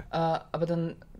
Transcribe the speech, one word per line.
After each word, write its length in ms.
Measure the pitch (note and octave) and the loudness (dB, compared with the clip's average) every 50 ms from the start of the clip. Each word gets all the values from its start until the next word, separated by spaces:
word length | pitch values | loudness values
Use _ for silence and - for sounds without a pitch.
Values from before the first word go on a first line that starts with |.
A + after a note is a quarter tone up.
| - - | -6 -2
Äh, 40 | - | 0
aber 500 | E3 E3 D#3+ E3 - - - - D3+ E3+ | 2 2 4 2 0 -2 -4 0 0 2
dann, 300 | E3 E3+ E3+ E3 E3 - - - - - - | 2 2 2 2 0 -4 -8 -14 -18 -18 -18